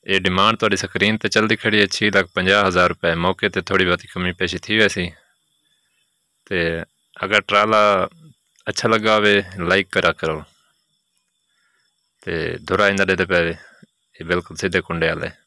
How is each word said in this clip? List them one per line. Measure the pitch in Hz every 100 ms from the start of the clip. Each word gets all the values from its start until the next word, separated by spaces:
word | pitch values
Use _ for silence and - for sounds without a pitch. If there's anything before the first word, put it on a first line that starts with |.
| -
ये | 95
डिमांड | 92 92 104 110
तुहाडी | 110 98
स्क्रीन | 95 - 98 107
ते | 104
चलदी | - 107 113
खड़ी | 113 107
है, | 101
छे | - 107
लख | 98 92 -
पंजाह | 92 101 98
हज़ार | 90 90
रुपए। | 87 87 82
मौके | 87 92 104
ते | 95
थोड़ी | - 95 92
बहुती | 87 -
कमी | - 90
पेशी | 92 92 92
थी | - 107
वैसी। | 104 92 87 - _ _ _ _ _ _ _ _ _ _ _ _ _
ते | 92 82 82 82 _ _ -
अगर | 95 104
ट्राला | 95 104 107 110 104 98 92 - 156 _ _ _ -
अच्छा | 104 117
लगा | 110 110
होवे, | 107 104 101 95 95
लाइक | 87 95 95
करा | 98 85
करो। | - 82 78 - _ _ _ _ _ _ _ _ _ _ _ _ _ _ _ _ _
ते | - 85 80 80
धुरा | - 95 101
इंदा | 98 95
देते | 92 92
पे, | 90 82
ये | 82 - _ _ _ _ _
बिल्कुल | 82 90 87 82
सीधे | 98 87
कुंडे | - 82 80
आले। | 82 78 -